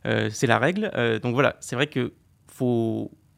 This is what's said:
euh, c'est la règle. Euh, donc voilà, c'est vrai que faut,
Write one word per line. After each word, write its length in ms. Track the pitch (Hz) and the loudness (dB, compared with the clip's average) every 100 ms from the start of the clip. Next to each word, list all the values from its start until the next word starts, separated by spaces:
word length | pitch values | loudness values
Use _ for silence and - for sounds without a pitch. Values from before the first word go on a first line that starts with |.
euh, 260 | 113 110 110 | -2 0 -2
c'est 160 | 107 143 | 0 2
la 120 | 110 | 4
règle. 320 | 135 190 214 | 4 0 -4
Euh, 240 | - 120 113 | -2 0 0
donc 160 | 123 | 0
voilà, 220 | 120 131 - | 2 2 0
c'est 140 | - | -8
vrai 120 | 123 147 | -4 -2
que 260 | 135 123 - _ _ - | -2 -6 -8 _ _ -20
faut, 640 | - 123 120 113 110 110 - _ | -4 0 0 0 -4 -8 -14 _